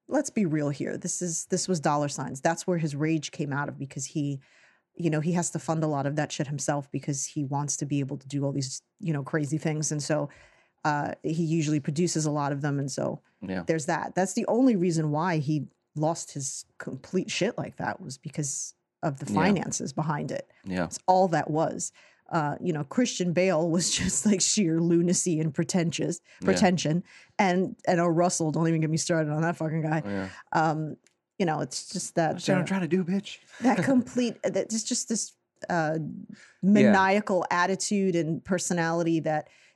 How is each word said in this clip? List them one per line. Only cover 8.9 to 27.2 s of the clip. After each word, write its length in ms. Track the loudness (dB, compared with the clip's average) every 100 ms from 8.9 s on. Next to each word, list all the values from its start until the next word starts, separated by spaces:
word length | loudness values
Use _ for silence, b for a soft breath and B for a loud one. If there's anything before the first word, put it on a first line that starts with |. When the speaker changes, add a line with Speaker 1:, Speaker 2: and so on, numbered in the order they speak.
| -10
Speaker 1:
you 140 | -4
know, 100 | -4
crazy 340 | -2 -2 -2 -2
things. 340 | -2 -2 -2
And 120 | -4
so, 260 | -2 -2 -2 b b b b b
uh, 300 | -2 0 -2 -4
he 200 | -4 0
usually 360 | 2 2 2 0
produces 460 | 0 0 0 0 0
a 60 |
lot 200 | 0 -2
of 100 | -2
them. 160 | -2 -2
And 120 | -2
so 300 | -2 -4 -4 _ _
Speaker 2:
Yeah. 220 | -6 -4 -2
Speaker 1:
there's 200 | -2 0
that. 280 | -2 -2 0
That's 180 | 0
the 120 | 0 0
only 280 | 4 4 4
reason 360 | 2 2 0
why 260 | 0 0 0
he 300 | 0 -2 -2 _ _ -2
lost 360 | 0 -2 -6
his 340 | -8 -8 -10 -14 -14
complete 520 | -12 -12 -4 -4 -2
shit 280 | -2 -2 -2
like 180 | -8 -6
that, 240 | -6 -6
was 160 | -10 -12
because 560 | -10 -6 -4 -6 -8 -14 _ _
of 160 | -4 -4
the 120 | -2
Speaker 2:
Yeah. 80 | 2
Speaker 1:
finances 540 | 4 4 0 -6 -6
behind 380 | -4 -2 -2 -4
it. 180 | -6 -10 b
Speaker 2:
Yeah. 180 | -6 -2
Speaker 1:
That's 180 | -2 -2 2
all 220 | 4 4
that 200 | 2 0
was, 400 | 0 0 -2 -8 -12 b b b
uh, 240 | -2 0 -2
you 100 | -4
know, 100 | -4 -2
Christian 480 | 0 0 0 0
Bale 360 | 2 2 4 2
was 200 | 2 2
<laughs> 60 | 0
just, 280 | 0 2 4
like, 160 | 4
sheer 380 | 4 2 2 4
lunacy 600 | 4 4 4 2 2 0
and 140 | 0
pretentious, 640 | 0 0 2 0 0 -2 -4 _ B
Speaker 2:
Yeah. 40 | 0
Speaker 1:
pretension. 580 | 4 4 4 2 0 -2 B